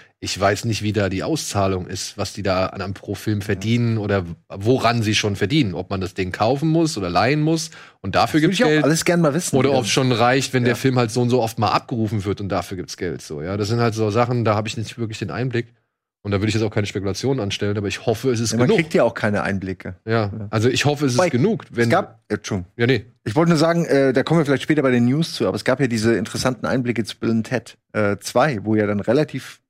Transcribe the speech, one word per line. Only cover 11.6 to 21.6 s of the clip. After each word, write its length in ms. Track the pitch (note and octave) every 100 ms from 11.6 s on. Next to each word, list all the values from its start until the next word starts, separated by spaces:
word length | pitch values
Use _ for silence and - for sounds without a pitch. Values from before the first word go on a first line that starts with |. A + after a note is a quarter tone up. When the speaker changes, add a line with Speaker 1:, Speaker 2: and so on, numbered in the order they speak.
| G#2
Speaker 1:
abgerufen 520 | - - A#2+ A2 G#2+
wird 160 | F#2+ F#2+
und 80 | G2+
dafür 300 | F#2+ - F#2+
gibt's 180 | D#2+ -
Geld. 240 | F#2 C2
So, 220 | - D2
ja, 140 | D#2+ G2+
das 100 | G2+
sind 120 | A#2
halt 120 | A#2
so 160 | A2 G#2+
Sachen, 340 | G#2 A#2+ B2 A2+
da 80 |
hab 120 | G#2 A2
ich 100 | -
nicht 180 | G#2+ -
wirklich 200 | A2+ A2
den 120 | G2
Einblick. 440 | D#2+ C3 A#2 A#2 _ _ _ _ _
Und 100 | G#2
da 40 | G2+
würde 100 | G#2+
ich 60 |
jetzt 100 | G#2+
auch 60 | G#2+
keine 160 | A2 G2+
Spekulationen 540 | G#2 G2 F#2+ B2 C#3
anstellen, 380 | G2 - G#2 G#2
aber 100 | G2+
ich 160 | -
hoffe, 260 | - A2 C3
es 100 | A2+
ist 120 | A2+
Speaker 2:
Ja, 60 | A2
man 80 | B2
Speaker 1:
genug. 120 | A3
Speaker 2:
kriegt 100 | D#3+
ja 120 | F3
auch 100 | A#2+
keine 280 | - A2 G#2
Einblicke. 520 | C2+ G2 F#2+ F#2 F#2 F2+
Speaker 1:
Ja, 80 | - A#2
Speaker 2:
Ja. 60 | G#2 A2 G#2
Speaker 1:
also 180 | A2 A#2
ich 160 | A#2+
hoffe, 220 | D3 D3 C#3+
es 60 |
ist 60 | B2
Speaker 2:
Wobei, 120 | F3+
Speaker 1:
genug. 340 | - F#3 G#3